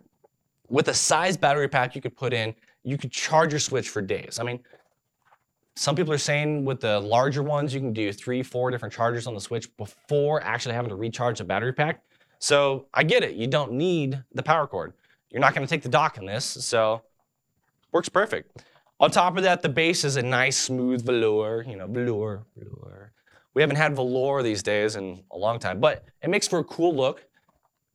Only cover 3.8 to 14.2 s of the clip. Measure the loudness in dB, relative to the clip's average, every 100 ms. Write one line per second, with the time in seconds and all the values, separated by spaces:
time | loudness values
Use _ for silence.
3.8 | -2 -4 -2 -4 -4 -6 -6 -6 -12 -20
4.8 | _ _ _ _ _ _ _ _ _ -6
5.8 | -2 0 0 0 0 0 0 -2 -2 -2
6.8 | 0 0 2 2 2 0 -2 -2 -2 -2
7.8 | -4 -2 -2 -4 -4 -4 -4 -2 -2 -2
8.8 | -6 -2 -2 -2 -6 -10 -6 -8 -8 -12
9.8 | -14 -14 -2 0 2 0 -2 -4 -4 -4
10.8 | -4 -6 -6 -4 -4 -4 -4 -4 -2 -2
11.8 | -2 -2 _ _ _ _ 2 4 4 0
12.8 | 0 2 4 4 2 0 0 0 0 0
13.8 | 0 2 0 -4